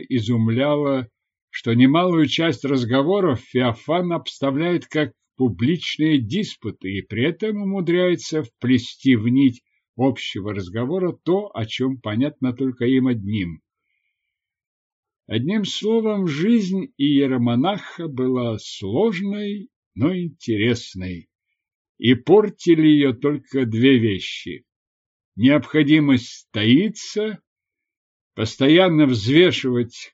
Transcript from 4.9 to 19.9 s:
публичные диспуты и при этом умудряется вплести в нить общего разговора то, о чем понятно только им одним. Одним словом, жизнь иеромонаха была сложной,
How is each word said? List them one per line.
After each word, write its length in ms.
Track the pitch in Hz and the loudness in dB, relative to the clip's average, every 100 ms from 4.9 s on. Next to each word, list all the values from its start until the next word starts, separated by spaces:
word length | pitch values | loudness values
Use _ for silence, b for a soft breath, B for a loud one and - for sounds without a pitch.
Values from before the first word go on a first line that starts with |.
| 151 139 - _ - | -4 -4 -6 _ -4
публичные 800 | 127 87 123 175 - - 156 143 | -2 0 0 0 -4 -2 0 2
диспуты 760 | 104 190 175 - 107 - 95 | 0 -4 -6 -8 -12 -10 -8
и 100 | 98 | -8
при 220 | - 185 | -6 -2
этом 380 | 151 170 214 208 | -2 -2 -4 -4
умудряется 800 | 196 196 165 180 180 170 - 156 | -4 -4 0 0 0 -2 -4 -6
вплести 720 | 127 _ 123 127 - - 135 120 | -6 _ 0 0 0 -2 2 2
в 120 | 117 | 2
нить 340 | 131 135 117 _ _ _ - | 2 2 0 _ _ _ -2
общего 560 | 135 123 - 104 101 | -2 -2 -8 -8 -8
разговора 600 | 101 87 110 123 185 175 | -8 -8 -6 -4 -2 -4
то, 380 | - 156 190 208 | -4 -2 -2 -4
о 100 | - 110 | -8 -8
чем 340 | - 131 131 | -4 -4 -4
понятно 520 | 107 110 147 147 127 | -4 -2 -2 -2 -6
только 340 | 123 131 120 120 | -4 -6 -2 0
им 200 | 131 127 | 2 2
одним. 540 | 117 98 107 87 78 _ _ _ _ _ _ _ _ _ _ _ _ _ _ _ _ - | -2 -4 -4 -4 -10 _ _ _ _ _ _ _ _ _ _ _ _ _ _ _ _ -8
Одним 380 | 107 143 214 | -4 -2 -2
словом, 640 | 190 - 214 226 220 202 180 | -4 -4 -2 0 0 -2 -2
жизнь 640 | 143 202 240 185 190 - - | -2 0 2 0 -4 -6 -2
иеромонаха 1080 | 143 139 139 127 120 120 170 202 - - 165 | 0 2 2 0 0 2 0 -2 -8 -12 -10
была 520 | 127 127 127 120 107 | -4 -2 -2 -2 -6
сложной, 1080 | - - 98 127 226 180 196 208 208 208 - _ _ | -10 -12 -4 0 0 -2 -6 -6 -8 -10 -12 _ _